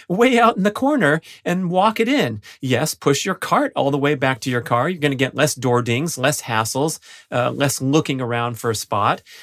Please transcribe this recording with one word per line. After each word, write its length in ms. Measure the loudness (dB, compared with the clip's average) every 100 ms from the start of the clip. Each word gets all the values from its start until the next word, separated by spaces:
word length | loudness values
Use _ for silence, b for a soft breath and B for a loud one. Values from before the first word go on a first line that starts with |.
| -4
way 300 | 2 4 6
out 180 | 4 4
in 80 |
the 60 | 0
corner 480 | 0 0 2 2 2 B B
and 260 | -4 -2 0
walk 300 | 2 2 2
it 80 | 0
in. 340 | 0 0 -4 B B
Yes, 340 | -2 0 0
push 300 | -2 0 0
your 120 | 0 -4
cart 360 | 0 0 0 0
all 160 | 0
the 40 | 0
way 200 | 0 0
back 240 | 0 -2
to 100 | -2
your 100 | -4
car. 280 | 0 0 0
You're 100 | -2
gonna 160 | -2
get 220 | 0 -2 0
less 180 | -2
door 280 | 0 0 0
dings, 360 | 0 -2 -2 -2
less 240 | -2 -2
hassles, 560 | -2 -2 -2 -2 -2 -4 B B B
uh, 220 | -2 -2
less 280 | 0 -2 0
looking 400 | 0 2 2 -2
around 380 | -4 -4 -4 -4
for 140 | -4
a 20 |
spot. 480 | -4 -4 0 0 -2 B B